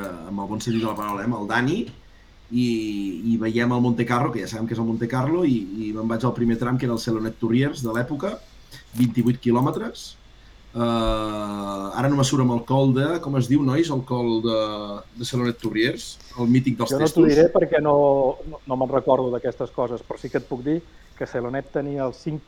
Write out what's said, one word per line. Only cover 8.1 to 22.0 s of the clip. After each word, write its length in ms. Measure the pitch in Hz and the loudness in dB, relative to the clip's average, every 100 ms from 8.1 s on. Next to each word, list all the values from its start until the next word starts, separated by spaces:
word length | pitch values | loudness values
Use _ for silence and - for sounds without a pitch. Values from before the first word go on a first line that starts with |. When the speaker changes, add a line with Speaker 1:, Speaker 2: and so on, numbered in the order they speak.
| 143 196 226 - - - - - - | -4 -6 -8 -16 -20 -20 -20 -14 0
Speaker 1:
vint-i-vuit 400 | 123 110 117 131 | 0 2 2 2
quilòmetres. 680 | 120 117 143 160 226 - - - - - - - - | 2 2 2 -2 -8 -10 -18 -20 -20 -20 -20 -20 -12
Eh, 60 | 117 | -2
ara 1300 | 117 117 113 110 107 107 104 104 101 98 98 101 131 | 0 2 0 0 -2 -4 -6 -6 -6 -6 -6 -2 0
no 80 | 143 | 2
me 80 | |
surt 160 | 135 143 127 | 2 2 2
amb 80 | 120 | 0
el 80 | |
col 300 | - 135 135 127 | 0 2 4 2
de, 100 | 147 170 | 0 -2
com 160 | 143 139 | -2 -2
es 140 | 117 | 2
diu, 80 | 147 135 | 2 2
nois, 220 | 135 165 | 2 0
el 80 | 131 120 | -2 -2
col 320 | 123 120 113 113 | -2 0 0 0
de, 100 | 110 107 104 104 101 - 120 | 0 -2 -6 -8 -12 -14 -12
de 80 | 120 | -6
Celonet 320 | 123 120 117 | -2 -2 -2
Touriers, 480 | 113 104 120 196 - - - - | -4 0 0 0 -10 -16 -18 -2
el 80 | 120 | 4
mític 320 | 127 135 110 | 6 4 -2
dels 140 | 117 | 0
Speaker 2:
Jo 80 | 135 | 2
no 20 | |
t'ho 60 | 156 175 | 2 6
Speaker 1:
testos? 80 | 160 | 6
Speaker 2:
diré 180 | 147 170 | 8 6
perquè 300 | - 160 160 | 6 2 2
no, 100 | 151 143 143 139 131 - - | 4 4 4 4 2 0 -10
no, 140 | 156 | -14
no 160 | - 127 | -6 -2
me'n 140 | 127 135 | 0 0
recordo 320 | 131 131 127 | 4 2 2
d'aquestes 360 | 120 127 117 123 - | -2 -4 -6 -8 -4
coses, 240 | 120 117 - | -4 -4 -10
però 80 | - | -10
sí 140 | 131 | -6
que 80 | 139 | -6
et 80 | 120 | -6
puc 160 | 127 | -6
dir 160 | 131 160 - - - - | -2 -4 -4 -20 -20 -12
que 80 | 131 | -8
Celonet 400 | 131 120 135 135 156 | -6 -4 -6 -6 -6
tenia 320 | 143 143 | -4 -4